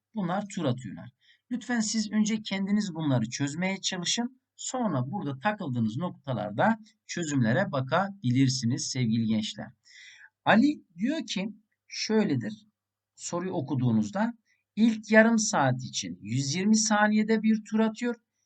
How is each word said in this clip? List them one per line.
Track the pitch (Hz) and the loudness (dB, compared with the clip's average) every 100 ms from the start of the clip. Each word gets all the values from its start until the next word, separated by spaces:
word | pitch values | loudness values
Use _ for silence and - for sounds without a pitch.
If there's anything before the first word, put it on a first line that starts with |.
| _ 220 | _ -6
bunlar | 175 190 208 - | -4 -4 -4 -4
tur | 151 | -4
atıyorlar. | 123 98 82 120 _ _ _ - | -4 -8 -14 -16 _ _ _ -8
Lütfen | 247 - 240 | -8 -4 -2
siz | 220 226 214 | -2 -2 -2
önce | 214 214 220 | 0 0 0
kendiniz | - 196 196 208 185 160 | -4 -4 0 0 0 -2
bunları | 156 123 107 | 0 0 0
çözmeye | - 143 156 185 190 | -4 -4 -2 -4 -4
çalışın. | - 185 170 - 247 262 _ - | -6 -6 -4 -4 -4 -8 _ -14
Sonra | - 254 226 139 127 | -8 -4 -2 -2 -2
burada | 196 147 135 | -4 -6 -4
takıldığınız | 214 214 165 120 110 117 | -4 -2 -4 -2 -2 -2
noktalarda | - - - 110 98 107 196 226 - _ - | -6 -8 -6 -4 -4 0 2 0 -6 _ -10
çözümlere | - 160 143 113 147 190 | -6 -2 2 2 2 0
bakabilirsiniz | 135 131 160 196 - 123 123 131 - 117 139 - | -2 0 0 0 -2 0 4 4 2 0 -2 -4
sevgili | 131 117 110 110 | -2 0 0 0
gençler. | 110 107 - - - _ - - - - _ - | 0 -2 -8 -12 -16 _ -20 -20 -20 -20 _ 2
Ali | 202 285 302 _ 160 | 4 4 0 _ -6
diyor | 233 320 - | -4 -4 -4
ki | 190 196 - _ _ _ | -6 -6 -10 _ _ _
şöyledir. | - - 220 180 135 110 110 _ _ _ _ _ - | -8 0 2 2 0 -2 -10 _ _ _ _ _ -14
Soruyu | - 175 185 | -8 -6 -4
okuduğunuzda | - 131 139 120 110 104 190 233 - _ _ _ - | -4 -2 0 2 2 2 0 -2 -4 _ _ _ 2
ilk | 233 220 - | 2 2 4
yarım | 220 220 233 | 6 8 4
saat | 214 180 135 131 | 2 2 2 2
için | 131 - 92 87 | -4 -8 -8 -10
yüz | 98 123 139 165 | -4 -2 -2 0
yirmi | 202 220 | 4 4
saniyede | - 208 214 214 214 220 | 4 4 4 4 2 2
bir | 220 220 214 | 2 2 0
tur | 220 | 0
atıyor. | 220 220 240 233 _ _ | 0 0 -6 -6 _ _